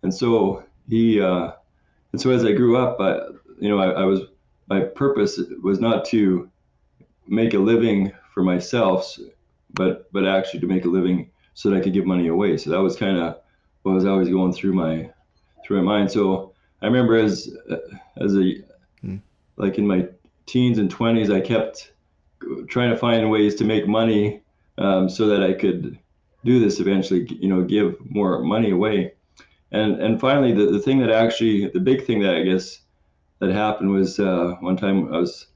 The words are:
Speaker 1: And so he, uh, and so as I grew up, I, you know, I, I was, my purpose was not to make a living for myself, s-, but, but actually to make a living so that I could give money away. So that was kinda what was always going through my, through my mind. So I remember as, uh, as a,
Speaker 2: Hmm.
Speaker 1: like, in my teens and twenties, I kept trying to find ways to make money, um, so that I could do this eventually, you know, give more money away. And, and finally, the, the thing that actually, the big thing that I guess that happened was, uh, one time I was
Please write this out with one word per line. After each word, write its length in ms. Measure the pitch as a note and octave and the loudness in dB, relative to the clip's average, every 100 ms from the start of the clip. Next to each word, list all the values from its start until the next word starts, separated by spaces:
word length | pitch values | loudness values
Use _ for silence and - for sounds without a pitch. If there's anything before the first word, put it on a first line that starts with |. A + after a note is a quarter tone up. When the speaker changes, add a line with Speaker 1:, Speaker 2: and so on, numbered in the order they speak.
Speaker 1:
And 100 | F2 | -4
so 480 | F#2+ B2 A#2 G2 G2 - _ - | -2 2 2 2 -2 -12 _ -4
he, 320 | A2+ A2+ A2 | 0 2 2
uh, 300 | F#2+ F2+ E2+ - _ _ _ _ _ | 2 0 -4 -10 _ _ _ _ _
and 80 | - | -4
so 100 | C3 | 0
as 140 | B2+ | 2
I 80 | A2 | 2
grew 240 | G2+ B2 A#2+ | 2 4 4
up, 240 | B2 - | 2 0
I, 180 | F#2+ - - - _ - | -2 -2 -8 -16 _ -6
you 100 | - | -2
know, 100 | G#3 | 2
I, 240 | F#2+ - | 0 0
I 20 | |
was, 160 | F#2 G2 - _ _ _ _ | 0 0 -4 _ _ _ _
my 120 | G2 | -4
purpose 600 | F#2 - C#3 C#3 G2+ - - - | -2 -2 -2 0 -2 -2 -8 -6
was 160 | F2+ G2 | -2 0
not 240 | A2+ G#2 | 0 0
to 440 | - A2+ G2+ F2+ - _ _ _ _ _ _ _ - | 0 0 2 0 -4 _ _ _ _ _ _ _ -4
make 280 | G#2+ A2+ | 0 2
a 40 | G#2+ | 2
living 540 | G2+ A2+ A#2 G2+ G2 - _ | 4 4 4 2 0 -4 _
for 120 | - | -2
myself, 560 | F#2 F2+ - B2 G2+ F#2 | 0 0 -2 0 2 0
s-, 200 | - - - _ _ _ _ | -4 -14 -20 _ _ _ _
but, 360 | - F#2 F#2 - | -2 -2 -2 -6
but 120 | G2 | -2
actually 360 | F#2+ F#2+ F#2 E2 | 0 0 -2 -6
to 80 | F2+ | -2
make 160 | F#2 | 0
a 40 | F2+ | 0
living 400 | F#2 F2+ F2+ - _ _ | 0 0 0 -4 _ _
so 140 | - G#2+ | -6 -2
that 80 | G2 | 0
I 40 | |
could 120 | F#2+ | 0
give 140 | F#2+ F#2 | 0 0
money 220 | F2+ E2+ | 0 0
away. 280 | E2+ G2+ D#2 | 0 0 -2
So 140 | D2+ | -2
that 100 | F2 | 0
was 140 | F#2+ | 0
kinda 440 | - G2 F#2 E2 D#2+ _ _ _ _ | -2 -2 -2 -4 -8 _ _ _ _
what 120 | G2 F#2+ | -2 0
was 100 | F#2+ | 2
always 220 | G2 F2+ | 2 2
going 240 | F#2+ F#2 | 2 0
through 220 | F2+ G2 | -2 -2
my, 360 | F#2 D#2+ D#2+ E2 - _ _ _ _ | -2 -2 -4 -8 -18 _ _ _ _
through 140 | - G2+ | -4 -2
my 200 | F2+ G#2 | 0 0
mind. 140 | G2 | 0
So 400 | A2+ F#2+ F#2+ - _ _ _ | 0 0 -2 -6 _ _ _
I 60 | G#2 | 0
remember 300 | B2 A#2 A2+ | 2 4 4
as, 340 | G#2+ F#2+ - - - | 2 -2 -8 -18 -10
uh, 100 | - - - - - | -10 -10 -20 -20 -6
as 180 | G2+ G2 | 0 2
a, 260 | F#2 - - _ _ _ | 2 -2 -12 _ _ _
Speaker 2:
Hmm. 160 | G#2+ F#2+ _ _ _ - | -12 -12 _ _ _ -4
Speaker 1:
like, 200 | G2 F#2+ | -4 0
in 120 | G#2 | 0
my 180 | F#2 F2+ - _ _ - | 0 -2 -8 _ _ -4
teens 320 | B2+ B2 A2 | 0 2 2
and 100 | G2 | -2
twenties, 420 | - A#2 A2+ G#2 | -2 0 2 2
I 100 | F#2+ | 0
kept 520 | - A2+ - - - _ _ _ _ _ - - - | 0 -2 -2 -8 -20 _ _ _ _ _ -12 -12 -6
trying 220 | B2+ A#2+ | -2 0
to 60 | A#2 | 0
find 320 | A#2+ A#2 A2 | 0 2 2
ways 280 | G#2+ G#2 G2+ | 2 2 2
to 80 | |
make 240 | G#2+ G#2+ F#2+ | 0 0 0
money, 540 | A2 A2+ G#2 G#2 A2 _ _ _ - | 0 2 2 0 -4 _ _ _ -4
um, 300 | G2 F#2+ F#2 | 0 2 0
so 180 | - G#2+ | 0 2
that 160 | G2+ | 2
I 100 | F#2+ | 2
could 460 | F#2+ G2 F2+ - - _ _ _ _ | 2 0 -2 -6 -14 _ _ _ _
do 160 | A#2+ B2 | 2 4
this 180 | G#2+ G2 | 4 2
eventually, 480 | F#2+ G2 F#2+ F#2 E2+ | 0 0 0 -2 -2
you 200 | - G2 | -4 -2
know, 140 | F#2 | 0
give 320 | F2+ G#2 G2+ F2+ - | 2 0 0 -4 -8
more 300 | G#2 F#2+ F2 | -2 0 0
money 320 | A#2+ G#2+ A2 | -2 0 2
away. 440 | F2+ G#2+ G#2 F#2 - _ _ - _ _ | 2 2 0 -2 -8 _ _ -20 _ _
And, 280 | G2+ G#2+ F#2+ | -2 0 0
and 200 | A2 A2+ | 0 0
finally, 320 | C3 C#3+ C3 | 2 2 2
the, 140 | G2+ G2+ | 2 2
the 120 | G2+ | 2
thing 220 | A#2 C3+ | 0 0
that 100 | A#2+ | 2
actually, 560 | A2 A2+ - A2+ G#2 G2+ | 2 2 2 0 2 0
the 140 | F#2 | 0
big 260 | F#2 C3 - | 0 0 0
thing 140 | A2 | 0
that 140 | G2 F2 | 2 0
I 60 | |
guess 380 | F#2 F#2 - - _ _ _ _ _ _ | 2 0 -2 -18 _ _ _ _ _ _
that 100 | G2 | -2
happened 400 | G2 G#2+ G#2 F#2+ | 0 -2 -2 0
was, 300 | G2 F#2 - | 0 0 0
uh, 360 | G2 F2+ F2 F2 | 0 0 -2 -4
one 160 | F2 F#2 | -4 -2
time 380 | G2+ G2 D#2+ | 0 0 -2
I 40 | E2+ | -2
was 280 | F2 - - | -4 -6 -20